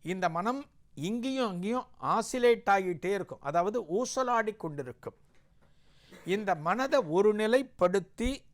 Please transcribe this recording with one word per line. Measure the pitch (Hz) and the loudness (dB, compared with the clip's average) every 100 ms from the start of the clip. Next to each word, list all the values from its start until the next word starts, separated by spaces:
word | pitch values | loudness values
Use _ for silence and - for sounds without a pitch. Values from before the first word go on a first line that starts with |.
| - | -6
இந்த | 185 180 | -2 -2
மனம் | 165 202 262 285 _ _ - | -2 -2 -4 -8 _ _ -10
இங்கேயும் | 160 233 247 262 233 | -6 -4 -4 -2 -4
அங்கேயும் | 175 190 247 - - | -4 -4 -4 -6 -10
ஆசிலேட் | 131 190 220 254 240 233 - | -2 -2 -2 2 4 4 4
ஆகிட்டே | 196 190 170 180 | 2 2 -4 -2
இருக்கும், | 196 180 - | -4 -4 -8
அதாவது | 139 160 180 233 170 | -2 0 0 -2 -4
ஊசலாடி | 185 247 - 247 240 220 214 | -4 -2 -2 0 0 0 -4
கொண்டிருக்கும். | 165 143 127 120 - - _ _ _ _ _ _ _ - - - - | -10 -8 -10 -10 -14 -14 _ _ _ _ _ _ _ -20 -20 -16 -4
இந்த | 196 202 170 | -2 0 0
மனதை | 156 208 269 277 180 | 0 0 2 2 2
ஒருநிலைப்படுத்தி | 170 208 208 214 254 269 - 180 196 175 - 240 269 - | 4 4 4 4 2 2 0 2 2 -2 -4 -4 -4 -10